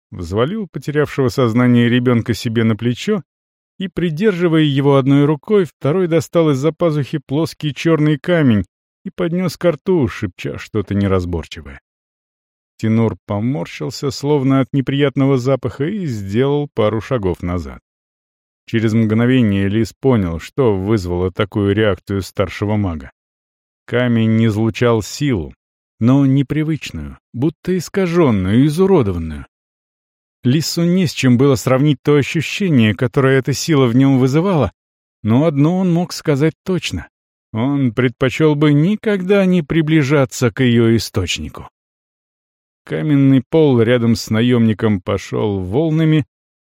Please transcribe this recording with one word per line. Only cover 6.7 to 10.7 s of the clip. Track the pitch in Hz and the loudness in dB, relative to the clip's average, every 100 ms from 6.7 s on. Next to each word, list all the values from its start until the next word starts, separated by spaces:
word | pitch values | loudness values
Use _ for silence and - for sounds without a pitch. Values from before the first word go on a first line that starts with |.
пазухи | 156 170 151 131 151 | 0 -2 0 -4 -6
плоский | - 143 160 - 151 | -4 -4 -4 -6 -8
черный | - 170 156 151 151 | -4 0 2 2 0
камень | - 170 139 104 - _ _ _ | 0 2 4 2 0 _ _ _
и | 196 | -16
поднес | - 175 175 180 - | -6 -4 -2 -4 -2
ко | 175 | -2
рту, | 151 - 180 110 | 0 0 0 0
шепча | - 98 - - - | -4 -8 -8 -12 -12
что-то | - | -8